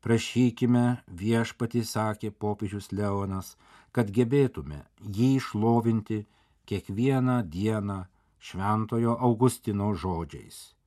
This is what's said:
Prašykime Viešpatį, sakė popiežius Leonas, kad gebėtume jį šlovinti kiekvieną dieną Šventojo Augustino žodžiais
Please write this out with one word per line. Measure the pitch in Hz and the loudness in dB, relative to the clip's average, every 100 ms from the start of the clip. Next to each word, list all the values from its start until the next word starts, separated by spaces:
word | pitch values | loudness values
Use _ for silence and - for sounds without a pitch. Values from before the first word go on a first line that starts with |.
Prašykime | 113 117 - 117 127 - 123 123 123 123 - | 2 0 2 2 2 2 4 4 4 0 -6
Viešpatį, | 87 101 117 113 - 113 120 | -6 0 0 0 -4 -4 -2
sakė | 113 - 110 107 110 | -2 -2 -2 -4 -8
popiežius | 101 104 104 104 101 95 | -4 -4 -4 -6 -8 -8
Leonas, | 95 104 98 98 95 92 - _ - _ | -4 -2 -2 -4 -6 -8 -18 _ -20 _
kad | - 107 | -2 0
gebėtume | 101 120 143 135 - 71 73 - _ | 2 2 4 2 0 -10 -12 -14 _
jį | 104 101 127 135 | -10 0 2 2
šlovinti | 127 104 110 117 113 113 107 107 104 _ _ _ - | 0 0 4 4 4 0 -2 -6 -6 _ _ _ -6
kiekvieną | 101 - 101 127 135 127 123 98 | -6 -4 -2 0 2 2 0 -2
dieną | 82 104 110 101 98 90 _ _ _ | -2 -2 0 -4 -6 -10 _ _ _
Šventojo | - 92 98 110 110 117 117 117 | -14 -6 0 0 0 0 0 2
Augustino | 123 110 123 - - 101 101 | 2 4 4 2 -4 0 0
žodžiais | 98 92 85 82 69 - - - _ | 0 -2 -4 -6 -10 -18 -20 -20 _